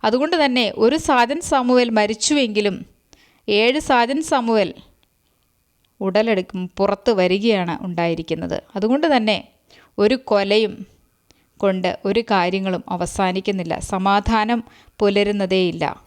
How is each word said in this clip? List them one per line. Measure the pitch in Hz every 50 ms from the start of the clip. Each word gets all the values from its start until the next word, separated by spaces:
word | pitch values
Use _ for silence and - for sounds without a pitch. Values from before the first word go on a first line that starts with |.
| -
അതുകൊണ്ട് | 220 220 254 285 311 339 330 294
തന്നെ | 277 247 254 240 202 - - 220
ഒരു | 226 277 320 - -
സാജൻ | 285 247 240 233 285 330 349 -
സാമുവൽ | 311 269 254 247 254 247 247 240 226 214
മരിച്ചുവെങ്കിലും | 208 208 220 220 - - 302 294 269 226 208 214 208 202 190 - - - _ _ _ _ - _ _ _ _ _ _ - 208 202
ഏഴ് | 220 240 262 302 294 -
സാജൻ | 277 240 233 233 277 302 311 -
സാമുവൽ | 320 262 233 226 226 220 196 165 - - - _ _ _ _ _ _ _ _ _ _ _ _ _ _ _ _ _ _ _ _ _ _ _ 196
ഉടലെടുക്കും, | 190 180 208 220 226 220 185 185 - - 185 180 180 _ -
പുറത്ത് | 196 196 202 196 - - 226 196
വരികയാണ് | 180 180 180 202 202 233 220 196 180 175 165 - - 185
ഉണ്ടായിരിക്കുന്നത്. | 175 165 170 170 165 160 160 - 165 160 170 85 - - - _ _ 202
അതുകൊണ്ട് | 190 220 247 285 311 330 294
തന്നെ | 247 220 214 208 - - - _ _ _ _ - - _ _ _ - 202
ഒരു | 214 254 247 254 - 226
കൊലയും | 202 196 196 202 214 226 208 - - 196 - _ _ _ _ _ _ _ _ _ _ _ _ _ _ -
കൊണ്ട് | 196 190 185 180 185 185 - _ 196
ഒരു | 202 226 226 233 226
കാര്യങ്ങളും | 190 175 180 180 190 190 190 185 170 - - 180
അവസാനിക്കുന്നില്ല, | 175 180 170 - - 196 185 180 190 185 - 202 190 175 160 - - - - -
സമാധാനം | 190 190 196 202 208 202 - 226 220 214 220 240 233 226 - - - - - _ _ 214
പുലരുന്നതേയില്ല. | 202 196 202 208 202 208 202 196 185 190 190 185 180 160 165 156 139 - - -